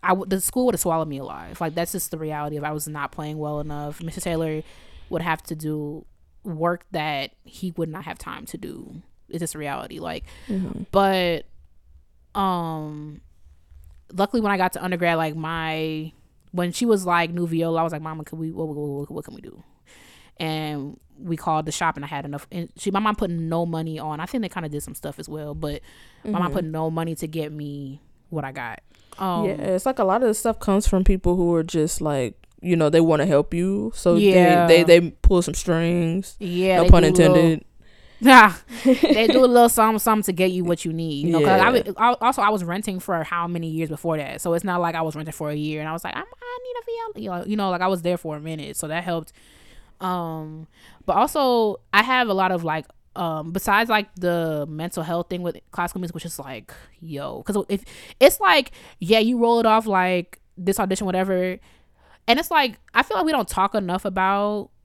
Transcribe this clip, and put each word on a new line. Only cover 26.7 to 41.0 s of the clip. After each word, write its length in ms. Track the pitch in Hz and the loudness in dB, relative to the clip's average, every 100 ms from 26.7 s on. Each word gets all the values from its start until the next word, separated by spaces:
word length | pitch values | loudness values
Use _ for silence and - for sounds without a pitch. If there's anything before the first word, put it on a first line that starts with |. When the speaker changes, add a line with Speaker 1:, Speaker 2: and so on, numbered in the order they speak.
| 156 160 | -4 -4
Speaker 1:
money 240 | 160 165 160 | -4 -6 -6
to 120 | 160 | -8
get 240 | 160 151 | -8 -8
me 500 | 151 147 143 139 139 _ _ _ | -8 -12 -10 -12 -16 _ _ _
what 160 | 160 135 | -8 -8
I 60 | |
got. 300 | 131 117 110 _ _ _ - | -10 -12 -12 _ _ _ -8
Um, 280 | 190 175 - | -4 -2 -2
Speaker 2:
Yeah, 80 | |
it's 320 | - 196 185 262 | -4 -2 -2 -2
like 100 | 262 | 0
a 40 | |
lot 180 | 196 208 | 0 2
of 60 | 247 | 2
the 60 | 214 | 0
stuff 240 | 233 220 | -2 -2
comes 280 | - 196 - | 2 2 4
from 160 | 190 | 4
people 320 | 190 190 180 180 | 4 4 2 2
who 200 | 170 170 | 2 2
are 80 | |
just 380 | 160 165 156 - | 0 0 -2 -2
like, 340 | 151 139 123 - _ _ | -2 -2 -2 -6 _ _
you 140 | 180 170 | 0 2
know, 140 | 151 | 6
they 120 | 165 | 6
wanna 240 | 165 151 165 | 6 4 4
help 260 | 147 147 | 4 2
you. 380 | 170 185 196 214 - | -2 -2 -2 -4 0
So 200 | 180 175 | 2 6
Speaker 1:
Yeah. 500 | 208 185 175 175 170 | 8 8 8 6 8
Speaker 2:
they, 160 | 165 | 8
they, 160 | 170 170 | 10 8
they 100 | 170 | 8
pull 300 | - - 185 | 4 6 6
some 140 | 175 - | 2 -4
strings. 800 | - 165 170 175 165 175 190 - | -2 0 2 0 0 -2 -6 -10
Speaker 1:
Yeah, 380 | 196 175 190 180 | -6 0 2 4
Speaker 2:
No 60 | |
Speaker 1:
they 60 | 175 | 8
Speaker 2:
pun 120 | 175 | 10
Speaker 1:
do 60 | 160 | 8
a 20 | |
little 240 | 175 160 175 | 6 6 8
Speaker 2:
intended. 300 | 165 160 - | 6 2 -4
Speaker 1:
<laughs> 60 | - - - - - | -20 -20 -20 -20 2
Nah, 340 | 233 262 214 - - 233 | 10 10 10 6 -14 -2
Speaker 2:
<laughs> 0 | |
Speaker 1:
they 440 | 262 254 311 240 226 | 2 8 8 8 8
do 180 | 254 254 | 8 8
a 0 | |
little 240 | 240 233 | 8 8
something, 300 | 233 220 220 | 6 4 4
something 240 | 226 214 | 2 2
to 100 | 202 | 2
get 160 | 175 185 | 2 2
you 140 | 180 | 2
what 200 | 175 175 | 0 0
you 80 | 170 | -2
need. 360 | 160 | -4